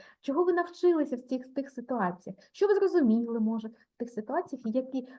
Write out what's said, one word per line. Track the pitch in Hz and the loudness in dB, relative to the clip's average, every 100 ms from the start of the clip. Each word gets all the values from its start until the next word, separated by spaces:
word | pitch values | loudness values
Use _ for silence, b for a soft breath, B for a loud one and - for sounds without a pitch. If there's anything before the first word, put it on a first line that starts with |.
| B B | B B
чого | - 277 | -2 2
ви | 359 | 2
навчилися | 349 349 - 359 330 285 247 | 2 -2 0 2 4 0 -4
в | |
цих, | - 262 - | -6 -8 -6
тих | - 277 | -8 -8
ситуаціях, | - 247 247 185 180 - 190 b | -10 -6 -2 -2 -2 -12 -16 b
що | - 403 | 0 2
ви | |
зрозуміли, | 403 392 349 254 226 233 233 | 4 4 4 4 4 2 0
може, | 220 226 220 | 0 -2 -6
в | b _ - | b _ -10
тих | 233 | -8
ситуаціях, | 220 214 294 370 262 226 | -8 -4 -4 -4 -6 -4
і | |
які | 240 254 262 247 | -4 -2 -6 -8